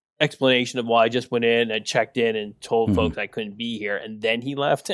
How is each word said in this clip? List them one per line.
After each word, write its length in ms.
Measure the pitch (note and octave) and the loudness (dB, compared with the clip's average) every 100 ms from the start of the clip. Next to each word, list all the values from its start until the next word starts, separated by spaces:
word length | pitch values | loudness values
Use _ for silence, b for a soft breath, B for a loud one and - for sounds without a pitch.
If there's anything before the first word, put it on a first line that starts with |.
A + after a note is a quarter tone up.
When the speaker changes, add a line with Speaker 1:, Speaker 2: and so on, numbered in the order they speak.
| _ - | _ -2
Speaker 1:
explanation 580 | D3+ - C3 B2+ B2 B2+ | -2 2 2 4 2 -4
of, 60 | A#2 | 2
"Well, 100 | A#2 | 4
I 120 | A#2 | 4
just 200 | B2 - | 2 -2
went 140 | A#2+ | 0
in 280 | A#2 A#2 A2+ | 2 2 2
and 140 | A2 - | -2 -2
checked 300 | B2 A2 B2 | -2 0 0
in 220 | A#2 A2 | 0 0
and 220 | G#2 G#2+ | -6 -12
told 260 | - A#2 A2 | -2 0 2
Speaker 2:
Mm-hmm. 40 | G2+ | 2
Speaker 1:
folks 220 | G#2+ - | 0 -2
I 100 | G#2 | -8
couldn't 300 | - G#2+ G#2 | -8 -10 -8
be 200 | A#2 A2 | -8 -6
here, 200 | G#2 G2+ | -6 -6
and 240 | A2 G#2+ | -8 -4
then 200 | A2 A#2 | -2 -2
he 140 | B2+ C#3 | -4 -2
left," 340 | C#3+ C#3+ - | 0 0 -2